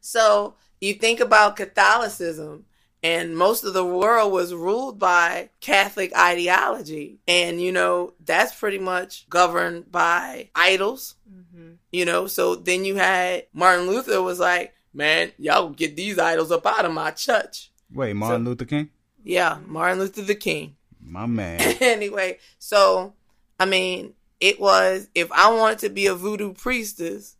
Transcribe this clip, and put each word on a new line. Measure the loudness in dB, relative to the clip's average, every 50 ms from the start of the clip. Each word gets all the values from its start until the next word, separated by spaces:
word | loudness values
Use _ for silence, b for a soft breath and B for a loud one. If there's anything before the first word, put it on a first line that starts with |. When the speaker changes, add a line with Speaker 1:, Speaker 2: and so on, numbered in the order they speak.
Speaker 1:
So | _ -4 0 4 4 6 4 4 2 -4 -10 _ _ _ _ _
you | -4 -4 -4
think | 0 2 0 2 2
about | 4 6 8 8 8 6 2
Catholicism, | -2 -10 -6 _ 2 4 4 4 4 2 -4 -6 -6 -6 -6 -6 -8 -12 -14 -16 -18 -20 _ _ _ _ _ _ _ -2
and | 0 0 0 -2 -4 0
most | 2 2 2 2 0 -4
of | -4 -2
the | -2 -2
world | 0 0 2 2 4 4 4 4 2
was | 2 0 -2 -2 -6
ruled | -6 -4 -2 -2 -2 -4 -8 -6
by | -2 0 2 4 4 4 2 0 -6 -10 -12 _ _
Catholic | -4 2 2 2 2 2 -2 -6 -6 -4 2
ideology. | 2 4 4 4 0 0 2 2 2 2 0 -2 -4 -8 -12 -12 -12 -12 -14 -16 _ _
And, | 0 2 2 2 0 -2 -4
you | -4 -2
know, | 0 0 0 0 0 -2 -2 -6 _ _ -6
that's | -2 0 2 0 0 -2
pretty | -6 -6 -6 -4 -4
much | -4 -4 -4 -4 -6 -8 -16 -20 _ _
governed | 2 2 2 2 2 -2 -2 -4 -6 -10 -16 _
by | -2 0 0 2 2 0 -2 -6 -12 -14 -16 _ _
idols. | 2 4 4 4 2 0 -4 -4 -8 -14 -18 -18 _ _ _
Speaker 2:
Mm-hmm. | -20 -20 -20 _ -20 -20 -20 -20 -20 _ _ _
Speaker 1:
You | -4 -2 -2
know, | 0 0 -2 -2
so | -4 -4 -2 0 0 -2
then | -2 -2 -2 -2 -2 -2
you | -4 -2
had | 0 0 0 0 0 -2 -2 -4 -6 -8 _ _
Martin | 2 4 4 4 4 2
Luther | -2 -2 -2 -2 -2 -2 0
was | 0 -2 -2 -2
like, | 0 0 0 -2 -4 -8 _ _ _ _ _
"Man, | -4 0 0 2 0 0 -4 _
y'all | _ 0 2 2 2 2 0
get | -4 -6 -6 -6 -4
these | -6 -8 -4 -2
idols | 0 0 2 2 0 0 0
up | -2 0 0
out | 0 0 0 -2
of | -2 -2
my | -4 -6 -6
church." | -6 -6 -4 0 0 0 -2 -4 -12 -18 -20 _ _ _ _ _ -8
Speaker 3:
Wait, | -6 -6 -4 -4
Martin | -4 -4 -2 -2 -4 -4
Speaker 1:
So | -6
Speaker 3:
Luther | -6 -8 -8
King? | -6 -4 -6 -6 -6 _ _ _ _ _ _ _
Speaker 1:
Yeah, | -4 -2 0 0 0 -2 -4 -12
Martin | -14 -6 -2 -2 -2 0 -2
Luther | -4 -6 -6 -10
the | -4 -4 -4
King. | -4 -2 -6 -6 -6 -8 -14 _ _ _ _ _ _
Speaker 3:
My | -20 -16 -12 -8 -6
man. | -4 -4 -4 -4 -6 -4 -2 -2 -2 0
Speaker 1:
<laughs> | 0
Anyway, | 0 0 0 0 -4 -8 -6 -6 -6 -6 -8 b b b b
so, | b -12 0 4 4 6 6 4 2 -2 -6 _ _ _ _ _ _ _ _ _ _
I | 0
mean, | 2 2 0 0 -2 -4 -6 -10 -14 -18 _ _ _ _ _
it | 2 2 2 4
was, | 4 4 4 6 4 2 0 -2 -6 _ _
if | -4 -4 0 4
I | 6 6 6
wanted | 6 4 2 0 0 -2
to | -6 -6
be | -4 0 0
a | 0 0
voodoo | 0 -4 -6 -6 -6 -8 -10 -10
priestess | -8 -6 -4 -4 -4 -4 -8 -10 -8 -8 -8 -8 -10 -14 -20 _ _